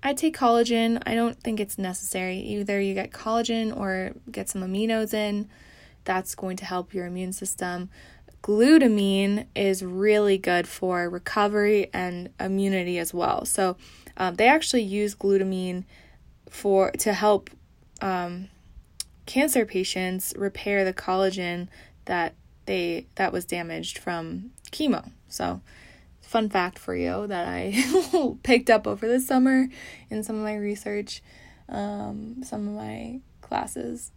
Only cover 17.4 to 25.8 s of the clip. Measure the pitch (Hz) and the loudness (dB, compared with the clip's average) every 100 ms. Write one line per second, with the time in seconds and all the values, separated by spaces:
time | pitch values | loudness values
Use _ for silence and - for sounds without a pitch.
17.4 | - - - _ - - 196 185 175 180 | 0 -20 -20 _ -20 -6 -4 -2 -4 -8
18.4 | 190 _ - - - _ - _ - 262 | -12 _ -20 -20 -20 _ -18 _ -4 2
19.4 | 294 254 214 185 190 190 185 185 - - | 2 2 0 0 -2 -2 -4 -4 -6 -4
20.4 | 196 - - 202 190 185 - 185 190 190 | -4 -4 -2 2 0 -2 -2 2 2 0
21.4 | 180 175 180 - - - - 180 165 - | -6 -6 -8 -14 -20 -20 -4 -2 -2 -6
22.4 | - - - 190 175 170 - - 190 180 | -20 -16 -4 -2 -2 -4 -8 -2 -2 -2
23.4 | 180 175 170 165 170 - - 170 165 175 | -4 -6 -6 -8 -10 -8 -6 -6 -6 -8
24.4 | 226 - - - 311 180 - - _ - | -10 -16 -18 -4 0 0 -4 -20 _ -6
25.4 | - 190 - - | -6 -6 -12 -20